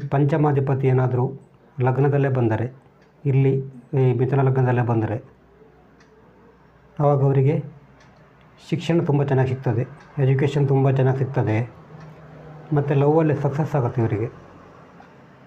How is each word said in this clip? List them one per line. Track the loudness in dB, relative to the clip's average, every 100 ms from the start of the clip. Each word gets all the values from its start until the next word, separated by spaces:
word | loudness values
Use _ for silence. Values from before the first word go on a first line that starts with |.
| -2 0
ಪಂಚಮಾಧಿಪತಿ | 0 2 2 0 0 0 2
ಏನಾದರೂ | 2 2 0 -2 -6 -18 _ _ -2 0
ಲಗ್ನದಲ್ಲೇ | 2 2 2 0 0
ಬಂದರೆ, | 0 -2 -4 -10 -20 _ _ _
ಇಲ್ಲಿ | -2 2 2 0 -4 -14 -6 0
ಈ | 2 2
ಮಿಥುನ | 0 2 2
ಲಗ್ನದಲ್ಲೇ | 2 0 0 0
ಬಂದರೆ, | -2 -2 -6 -10 _ _ _ -20 _ _ _ _ -20 -20 -20 -20 _ _ _ -12 -2
ಆವಾಗ | 0 2 2
ಅವರಿಗೆ | 2 2 0 -4 -14 -20 -20 -20 -20 -20 -20 -20 -20 -8
ಶಿಕ್ಷಣ | -4 0 0 2
ತುಂಬ | 0 2
ಚೆನ್ನಾಗಿ | 0 0
ಸಿಗ್ತದೆ, | -2 -4 -4 -4 -10 -10 -2
ಎಜುಕೇಷನ್ | 2 2 2 0 2
ತುಂಬ | 2 2 2
ಚೆನ್ನಾಗಿ | 2 0
ಸಿಗ್ತದೆ. | -2 -2 0 0 -2 -10 -20 -20 -20 -20 -20 -20 -20 -20 -4 -2
ಮತ್ತು | 0 2
ಲವ್ವಲ್ಲಿ | 2 2 2 0
ಸಕ್ಸಸ್ | -2 -2 -2 -2
ಆಗುತ್ತೆ | -2 -2
ಇವರಿಗೆ, | -2 -2 -6 -10 -20 -20 -20 -20 -20 -20 -20 -20 -20 -20